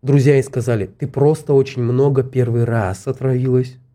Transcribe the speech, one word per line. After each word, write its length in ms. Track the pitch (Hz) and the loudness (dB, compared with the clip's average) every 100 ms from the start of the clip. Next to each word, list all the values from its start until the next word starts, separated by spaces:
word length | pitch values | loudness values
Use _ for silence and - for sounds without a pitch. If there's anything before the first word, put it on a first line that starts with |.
Друзья 340 | 123 139 131 143 | 2 2 4 2
ей 80 | |
сказали: 420 | - 127 120 113 92 | 0 -6 -2 -2 -4
«Ты 220 | - 131 | -8 -8
просто 460 | - 143 156 - | 0 0 0 0
очень 280 | 139 131 - | 0 2 -2
много 400 | 120 123 143 135 | -2 2 2 0
первый 420 | 127 127 120 117 117 | -2 -2 0 0 0
раз 420 | 117 98 95 - | 0 -2 -4 -8
отравилась. 720 | 131 131 127 127 127 127 - _ | -4 -2 -2 0 0 -2 -10 _